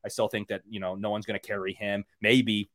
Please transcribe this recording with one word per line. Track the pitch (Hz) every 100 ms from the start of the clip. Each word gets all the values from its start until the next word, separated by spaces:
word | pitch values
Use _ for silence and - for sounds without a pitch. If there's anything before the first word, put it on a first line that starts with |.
I | 101
still | - 107
think | 110 101
that, | 98 107
you | 107
know, | 92 95
no | 104
one's | 104 104
gonna | 101
carry | - 101 95
him. | 92 104 101 - _
Maybe. | 107 127 113 104 101